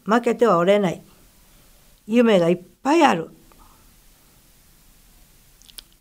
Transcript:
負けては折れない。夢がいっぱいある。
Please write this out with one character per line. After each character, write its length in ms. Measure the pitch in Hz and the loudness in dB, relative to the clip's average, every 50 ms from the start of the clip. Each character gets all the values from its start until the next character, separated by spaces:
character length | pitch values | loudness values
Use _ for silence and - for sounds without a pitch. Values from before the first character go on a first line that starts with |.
| _ | _
負 180 | 190 208 240 | -4 -4 -2
け 140 | 233 240 226 | -2 -2 -2
て 100 | 226 240 | 0 0
は 120 | 226 185 170 | 0 2 2
折 160 | 175 185 202 | 2 2 0
れ 60 | 208 | 0
な 120 | 202 175 | 0 -2
い。 100 | 151 - - - _ _ _ _ _ _ _ _ _ - _ _ _ _ _ _ _ _ _ | -6 -8 -14 -20 _ _ _ _ _ _ _ _ _ -20 _ _ _ _ _ _ _ _ _
夢 320 | - 214 240 240 226 214 185 | -2 0 0 2 2 2 2
が 120 | 170 165 | 2 0
い 40 | 180 | -2
っ 80 | 175 - - _ _ - | -2 -6 -12 _ _ -4
ぱ 120 | 262 302 | -2 0
い 80 | 339 311 | 2 2
あ 120 | 262 196 | 2 0
る。 140 | 165 160 - - - _ _ _ - - - _ _ _ _ _ _ _ _ _ _ _ _ _ _ _ _ _ _ _ _ _ _ _ _ _ _ _ _ _ - - _ _ _ _ _ _ _ - - - - - _ _ _ | -2 -6 -12 -18 -20 _ _ _ -20 -20 -20 _ _ _ _ _ _ _ _ _ _ _ _ _ _ _ _ _ _ _ _ _ _ _ _ _ _ _ _ _ -20 -20 _ _ _ _ _ _ _ -20 -20 -20 -20 -20 _ _ _